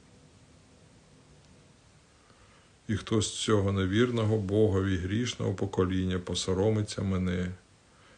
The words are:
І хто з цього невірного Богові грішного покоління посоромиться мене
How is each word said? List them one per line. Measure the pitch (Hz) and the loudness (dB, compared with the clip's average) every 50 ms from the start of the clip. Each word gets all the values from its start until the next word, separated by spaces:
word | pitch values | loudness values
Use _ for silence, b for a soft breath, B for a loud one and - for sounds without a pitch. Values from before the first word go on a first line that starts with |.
| - - - - - - - - - - - - - - - - - - - - - - - - - 73 73 73 - - - - 69 69 - - - - - - _ _ b b b b b b b b b b b b b b - | -20 -20 -20 -20 -20 -20 -20 -20 -20 -20 -20 -20 -20 -20 -20 -20 -20 -20 -20 -20 -20 -20 -20 -20 -20 -20 -20 -20 -20 -20 -20 -20 -20 -20 -20 -20 -20 -20 -20 -20 _ _ b b b b b b b b b b b b b b -4
І | - 107 | -4 -4
хто | - - - 110 104 | -2 -2 0 0 0
з | 98 - - - - | 0 0 -4 -4 0
цього | 123 110 101 95 98 | 2 2 2 2 2
невірного | 98 95 95 90 98 110 123 123 117 117 107 107 110 | 0 0 0 2 2 2 2 2 2 0 2 2 0
Богові | 107 95 92 101 107 110 98 95 95 95 98 92 | 0 0 0 2 4 4 4 2 2 2 0 0
грішного | 87 90 95 104 113 123 117 - - 110 107 98 | -2 -2 -2 -2 -2 -2 -4 -4 -4 -4 -4 -2
покоління | - 110 98 - 95 92 90 90 92 92 92 92 92 | -2 -4 -4 0 0 0 0 2 0 0 0 -2 -4
посоромиться | - - 90 - - 92 92 92 98 110 110 107 104 - - - | -4 -4 -6 -4 -2 -2 0 2 2 2 2 0 -2 -4 -4 -4
мене | 98 95 95 92 92 90 90 90 90 90 92 - - _ b b b b b b b b b | -2 0 0 0 0 0 -2 -2 -4 -6 -8 -12 -16 _ b b b b b b b b b